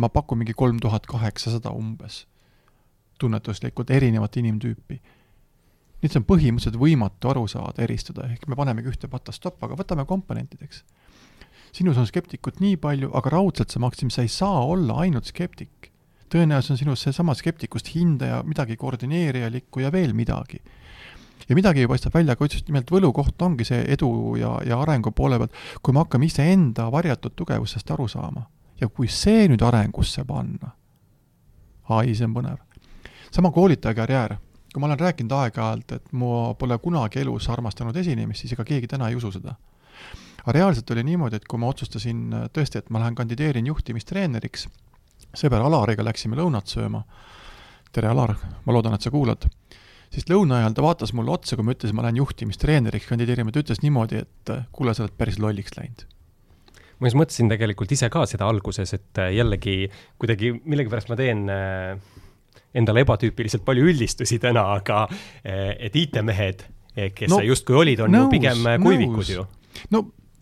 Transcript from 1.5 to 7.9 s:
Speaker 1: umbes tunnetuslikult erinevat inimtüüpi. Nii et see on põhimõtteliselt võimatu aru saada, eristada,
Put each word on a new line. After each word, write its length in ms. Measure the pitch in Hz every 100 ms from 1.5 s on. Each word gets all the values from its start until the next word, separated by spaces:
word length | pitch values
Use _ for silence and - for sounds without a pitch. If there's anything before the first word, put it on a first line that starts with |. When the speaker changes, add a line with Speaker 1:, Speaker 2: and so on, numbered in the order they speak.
| 117 113
Speaker 1:
umbes 540 | 113 110 110 - - - _ _ _ _ _ _ _ _ _
tunnetuslikult 720 | 123 107 - 98 120 - 120
erinevat 420 | 135 131 110 107 -
inimtüüpi. 640 | 117 107 117 113 _ 135 _ _ _ _ _ _ _ _ _ -
Nii 80 | 156
et 60 |
see 60 | 143
on 20 |
põhimõtteliselt 540 | 110 190 147 117 113 113
võimatu 480 | 147 151 98 - 123
aru 160 | 131 110
saada, 340 | - - -
eristada, 400 | 117